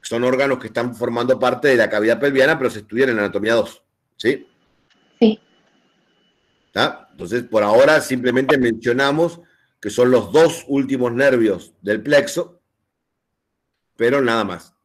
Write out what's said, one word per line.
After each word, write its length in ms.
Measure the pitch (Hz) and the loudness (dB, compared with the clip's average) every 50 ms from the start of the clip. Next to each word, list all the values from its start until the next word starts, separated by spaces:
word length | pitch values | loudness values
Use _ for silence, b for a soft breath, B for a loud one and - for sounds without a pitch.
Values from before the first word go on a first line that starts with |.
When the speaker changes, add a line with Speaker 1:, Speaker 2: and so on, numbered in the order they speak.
Speaker 1:
Son 220 | - - 113 117 123 | -10 -6 -4 -2 0
órganos 360 | 127 131 127 139 139 131 127 | 0 0 0 0 -2 -2 -4
que 80 | - | -6
están 280 | 107 - 123 120 123 117 | -8 -6 -6 -6 -6 -6
formando 420 | 101 120 120 117 120 120 127 131 104 | -6 -6 -4 -4 -2 0 0 0 2
parte 280 | 127 123 120 - - 143 | 2 -2 -2 0 2 2
de 60 | 131 | 4
la 140 | 117 107 104 | 4 2 0
cavidad 300 | 107 107 107 113 117 104 | 0 0 2 0 0 0
pelviana, 380 | 131 143 139 131 131 147 156 | 0 0 2 2 2 2 2
pero 120 | 143 131 117 | 0 -2 -4
se 100 | 101 104 | -4 -6
estudian 300 | 104 _ 107 120 135 131 | -14 _ -2 0 0 0
en 100 | 117 107 | 2 -2
anatomía 360 | 104 98 - 101 101 110 117 | -2 -2 -2 -4 -2 0 0
dos, 280 | 113 85 - - _ _ _ _ _ _ _ _ | 0 0 -2 -10 _ _ _ _ _ _ _ _
¿sí? 320 | _ - 117 147 - - _ _ _ _ _ _ _ _ _ _ _ _ _ _ _ | _ -2 -2 -2 -2 -8 _ _ _ _ _ _ _ _ _ _ _ _ _ _ _
Speaker 2:
Sí. 200 | 240 214 220 - _ _ _ _ _ _ _ _ _ _ _ _ _ _ _ _ _ _ _ _ _ _ _ _ _ _ | 2 2 2 -2 _ _ _ _ _ _ _ _ _ _ _ _ _ _ _ _ _ _ _ _ _ _ _ _ _ _
Speaker 1:
¿Tá? 380 | _ 101 127 151 - - - _ | _ -4 -4 -4 -4 -10 -20 _
Entonces, 320 | _ - 90 85 110 123 123 | _ -16 -10 -6 -6 -6 -6
por 200 | - 110 107 104 | -2 -2 0 2
ahora 360 | 104 110 123 139 147 156 151 | 4 4 4 6 6 4 2
simplemente 580 | - - 135 127 117 127 120 131 135 131 151 | 0 -2 -6 -2 -2 0 0 0 0 0 0
mencionamos 840 | 135 127 117 113 113 - 123 120 131 139 139 143 156 170 165 170 - b b b b b b b _ | 0 0 -2 -2 -2 -2 -2 0 0 0 0 0 0 -2 -2 -4 -12 b b b b b b b _
que 80 | - 104 | -12 -8
son 220 | - - 123 123 | -2 0 2 2
los 200 | 127 120 104 87 | 2 2 0 2
dos 320 | 95 151 165 156 - - - - | 2 4 4 4 2 -4 -8 -4
últimos 420 | 143 139 135 123 135 127 123 120 | -2 -2 -2 -2 -2 -2 -2 -4
nervios 600 | 117 120 139 139 127 120 113 107 95 87 - _ _ _ | -2 0 2 2 2 2 0 0 -2 -4 -8 _ _ _
del 200 | - 98 107 107 | -6 -4 -4 -4
plexo, 600 | 107 139 147 143 139 - - - 170 - _ _ _ _ _ _ _ _ _ _ _ _ _ _ _ _ _ _ _ _ _ _ _ _ _ _ _ _ _ | -2 2 2 2 2 0 -6 -8 -8 -8 _ _ _ _ _ _ _ _ _ _ _ _ _ _ _ _ _ _ _ _ _ _ _ _ _ _ _ _ _
pero 240 | - 117 120 135 143 | -2 0 0 2 2
nada 240 | 131 117 113 113 104 | 0 0 0 0 -2
más. 280 | 95 90 85 - _ _ _ | -4 -8 -12 -14 _ _ _